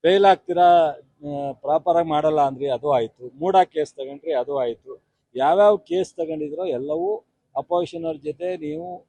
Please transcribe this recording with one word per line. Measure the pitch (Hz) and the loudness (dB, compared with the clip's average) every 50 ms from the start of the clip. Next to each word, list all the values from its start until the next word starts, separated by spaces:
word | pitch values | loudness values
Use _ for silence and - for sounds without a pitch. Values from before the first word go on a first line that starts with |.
ಫೇಲ್ | - 165 185 196 196 | 4 4 4 6 6
ಆಗ್ತೀರಾ, | 196 190 180 _ - 175 175 175 | 6 4 4 _ -4 2 4 6
ಆ, | 175 175 175 165 151 147 151 147 _ _ _ 147 147 147 143 143 139 | 6 6 6 4 2 -2 -6 _ _ _ _ -12 -8 -8 -6 -6 -8
ಪ್ರಾಪರ್ | 131 _ - 135 151 160 151 175 170 | -8 _ -4 -2 -2 0 0 2 2
ಆಗಿ | 170 170 160 | 2 2 0
ಮಾಡಲ್ಲ | 151 151 156 156 156 151 | -2 0 0 2 2 2
ಅಂದ್ರಿ, | 143 135 135 131 139 | 0 0 0 -4 -4
ಅದು | 139 127 120 120 147 | -4 -4 -4 0 0
ಆಯ್ತು. | 143 127 117 113 _ _ 123 123 120 139 | 0 0 0 -2 _ _ -18 -18 _ -6
ಮೂಡಾ | 156 185 190 190 180 | -4 2 4 4 4
ಕೇಸ್ | - _ 160 151 - _ | 4 _ -6 -6 -6 _
ತಗೊಂಡ್ರಿ, | - 135 135 143 143 - 165 156 | -12 -12 -12 -12 -12 -6 -4 -2
ಅದು | 127 123 135 143 | -2 -2 -2 -4
ಆಯ್ತು. | 139 127 120 113 _ _ - - - _ _ _ _ _ _ _ | -2 -2 -4 -4 _ _ -20 -20 -20 _ _ _ _ _ _ _
ಯಾವ್ಯಾವ | 123 131 147 170 196 208 208 208 | -2 0 2 4 6 6 4 4
ಕೇಸ್ | 190 202 _ 170 185 185 - _ | 2 _ _ -4 -4 -4 -4 _
ತಗೊಂಡಿದ್ರೋ | - 165 156 160 156 151 147 147 160 185 | -8 -6 -6 -6 -6 -6 -8 -8 -8 -6
ಎಲ್ಲವೂ | 180 135 120 135 147 151 165 175 196 214 226 _ _ _ _ _ _ _ | -4 -4 -4 -4 -6 -4 -4 -4 -4 -6 -6 _ _ _ _ _ _ _
ಅಪೋಸಿಷನ್ | 135 139 _ 175 175 175 - - 170 165 | -10 -6 _ -2 -2 -2 -4 -8 -8 -8
ಅವ್ರ | 165 160 | -8 -8
ಜೊತೆ | 151 139 151 151 147 175 180 185 | -8 -8 -10 -10 _ -8 -8 -8
ನೀವು | 170 156 151 151 160 170 180 180 180 _ | -8 -8 -10 -10 -10 -10 -12 -14 -16 _